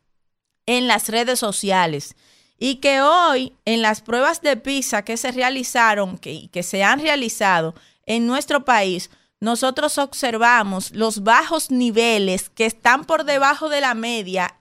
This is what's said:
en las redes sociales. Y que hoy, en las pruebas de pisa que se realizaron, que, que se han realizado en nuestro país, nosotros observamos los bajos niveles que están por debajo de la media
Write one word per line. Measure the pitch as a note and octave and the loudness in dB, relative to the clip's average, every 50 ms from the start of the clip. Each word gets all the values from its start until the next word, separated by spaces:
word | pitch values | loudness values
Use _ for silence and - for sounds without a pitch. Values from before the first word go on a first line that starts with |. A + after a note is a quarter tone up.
| _ _ _ _ _ _ _ _ _ _ _ _ - | _ _ _ _ _ _ _ _ _ _ _ _ -4
en | - A#3+ B3 B3+ | -2 0 0 2
las | B3 A3 - - - | 2 0 0 0 -2
redes | G#3+ A#3 A#3+ B3 B3+ A#3+ | -2 -2 0 0 -2 -2
sociales. | B3 G#3 F#3+ - - G3 F#3+ F#3 F3 E3 D3+ C#3+ - - - _ _ _ _ _ _ _ _ - | -2 -4 -4 -4 -2 0 2 2 2 0 -2 -6 -10 -12 -20 _ _ _ _ _ _ _ _ -6
Y | A#3 C4 C4+ | -4 -4 -4
que | C4 - C#4 C#4 C4+ | 0 0 2 2 4
hoy, | C4+ D4 E4 F4+ F4 D#4+ C#4 C4 C4 - _ _ - | 4 4 4 4 4 2 2 0 -4 -6 _ _ -4
en | A3 A3+ A#3 A3 | -2 -2 0 0
las | G#3+ G#3+ - | 0 -2 -2
pruebas | - - A#3 B3 C4+ D#4+ E4 - | -4 -2 0 0 2 0 0 0
de | - D4 C4+ | 0 -2 -2
pisa | A3 - C4+ C#4 C4+ B3+ - A#3+ G#3 G3+ | -2 -2 -4 -4 -4 -4 -2 -4 -4 -4
que | - A3+ | -4 -8
se | A#3 - B3+ | -6 -6 -6
realizaron, | A#3+ B3+ B3+ B3+ C4+ C4 B3 - - B3 A#3 A3+ G#3 G#3 G3 F#3 F3+ | -4 -2 -2 -2 -2 -4 -6 -2 2 2 4 4 4 2 -2 -4 -6
que, | F3 - - D3+ - - - | -12 -12 -14 -14 -14 -14 -12
que | - F3+ F3+ | -10 -8 -8
se | - - G3 G3 | -4 -2 2 2
han | G3+ B3 D4 | 2 2 2
realizado | D4+ D#4 D4 C#4+ B3 A3+ - - G#3+ G3 F3+ E3+ D#3+ D#3+ E3 - _ _ _ _ _ | 0 0 0 0 -2 -4 -4 0 2 2 2 2 0 -2 -6 -12 _ _ _ _ _
en | - A3 A#3 A#3 | -4 -2 0 0
nuestro | A#3 B3+ C#4+ D4 - D4 C#4+ C#4+ | 0 0 -2 -2 0 -2 0 2
país, | C#4 A#3+ G#3+ G3 F#3+ F#3 F3+ - - _ _ _ _ _ - | 4 2 2 2 0 -2 -6 -8 -12 _ _ _ _ _ -6
nosotros | G#3 A3 A#3+ A#3 C4 C4 C4 D4+ D4 D4+ - D4 | -2 -2 -2 0 0 -2 0 0 -2 -2 0 -2
observamos | C#4 C#4 - - - B3 A3+ A3 A#3 A#3 B3 A#3 G#3 G3 F#3+ F#3 - - | -4 -4 -4 -6 -4 -4 0 2 4 4 6 4 2 0 -4 -6 -6 -8
los | - G#3 A3 A3+ G#3+ G#3+ F#3+ | -4 -2 -2 -2 -2 -2 2
bajos | A3 A#3 C#4 D#4+ D#4 E4 D#4 - - | 4 4 4 4 0 -2 -4 -2 -2
niveles | C4 B3 B3 A#3+ G#3 A3+ A#3 A#3 A3+ G#3 G3 F#3+ F#3 G3 - - | -2 0 0 2 2 2 2 4 2 2 0 0 -2 -4 -6 -8
que | _ - A3 | _ -2 -2
están | A3+ - _ - A#3 B3+ C#4 C4+ | -2 -2 _ 2 2 2 2 0
por | - D#4+ D#4 D#4 | -2 -2 -2 0
debajo | D4 C#4+ C4+ C4+ C#4 D4 C#4+ D#4 D#4 | 0 0 2 2 2 2 0 -2 -4
de | D4 C#4+ | -2 0
la | C#4 B3+ A#3+ | 0 -2 -2
media | A3 A3+ A#3 A#3+ A3+ G3 F3+ F#3 F#3 F3+ F3+ - _ | -2 -4 -4 -4 -6 -6 -4 -4 -4 -4 -4 -6 _